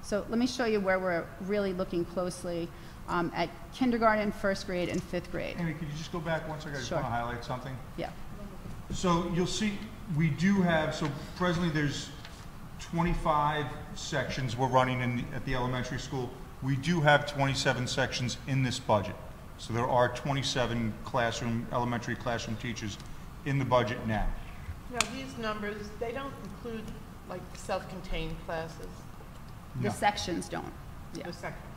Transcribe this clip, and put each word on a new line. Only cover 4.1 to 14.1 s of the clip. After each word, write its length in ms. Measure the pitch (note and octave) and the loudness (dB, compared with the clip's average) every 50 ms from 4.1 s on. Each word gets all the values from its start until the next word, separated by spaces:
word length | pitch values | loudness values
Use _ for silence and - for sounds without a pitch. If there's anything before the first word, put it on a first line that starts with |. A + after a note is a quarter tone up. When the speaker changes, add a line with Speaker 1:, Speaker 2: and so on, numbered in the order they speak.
| G#3+ G#3+ G#3 G#3 | 6 6 2 0
Speaker 1:
first 360 | G3 - - G3+ G3 G3 - - | -2 0 2 0 2 0 -2 -4
grade, 220 | F#3+ F3+ F3 - | -2 0 0 0
and 120 | F#2+ F3+ | 0 -2
fifth 300 | F3 - - F3 - - | -2 -2 -4 -4 -4 -2
grade. 240 | - D3+ - D#2 - - | -6 -4 -4 -4 -4 -2
Speaker 2:
Amy, 140 | E3+ E3 D#3 | -2 -2 -2
could 140 | D3+ F3 C#3+ | -2 -4 -6
you 100 | D3 D3+ | -6 -6
just 140 | E3 - | -6 -4
go 80 | - F3 | -6 -4
back 280 | D#3+ E3+ E3 D#3 D#3+ D#3+ | -2 0 -2 -2 -2 -4
one 120 | D#3 D3 | -6 -6
second? 160 | - D#3 C#3+ | -6 -6 -6
I 20 | C3+ | -4
just 120 | B2 A2+ | -4 -2
Speaker 1:
Sure. 120 | F3+ D#3+ | -2 0
Speaker 2:
wanna 80 | C3+ B2 | 0 0
highlight 340 | A2+ A#2+ A#2 A#2 A#2+ A#2 - | 0 0 -2 -2 -4 -6 -4
something. 320 | - C3 B2 - C#3 C3 A#2 - - - - | -6 -6 -6 -4 -8 -8 -8 -8 -10 -6 -6
Speaker 1:
Yeah. 140 | - - - - - - - - - - - - - - - - - - | -6 -6 -6 -8 -10 -10 -8 -8 -10 -10 -10 -10 -10 -8 -8 -8 -8 -6
Speaker 2:
So 360 | - - - F#3 E3+ E3+ E3 - F3+ | -4 0 2 4 4 4 2 2 2
you'll 140 | E3+ F#3 - | 2 2 2
see 320 | - - A3 G#3 G3+ - - - - - - - F3 | 2 0 0 0 0 -2 -6 -8 -10 -10 -6 -2 2
we 140 | C#3+ E3 D#3+ | 4 4 4
do 320 | C3+ - E3 G3 G3+ G3 | 4 4 4 4 6 6
have, 320 | F3+ E3+ E3 D#3+ D#3 D#3 - | 6 6 4 4 4 2 0
so 160 | - E3 D3 C3+ C#3+ - - - | 0 -2 -2 -2 -4 -8 -8 -4
presently 360 | - F3+ F3+ E3+ E3 F3+ E3+ | 0 2 2 2 4 2 2
there's 400 | C#3+ D#3 D3 C#3+ A#2+ - - - - - - - - - - - - - - - - - | 2 2 2 2 0 -2 -6 -8 -10 -10 -12 -12 -12 -12 -12 -12 -12 -12 -12 -12 -10 -10
twenty-five 880 | - - - E3+ E3 F3 E3 - - E3+ D#3 D3 D3 D3 D3+ D3+ C#3+ B2+ - - - - - | -8 -4 0 2 2 4 2 4 4 4 6 6 6 4 4 2 0 -2 -4 -8 -8 -8 -8
sections 640 | - - - | -8 -6 -2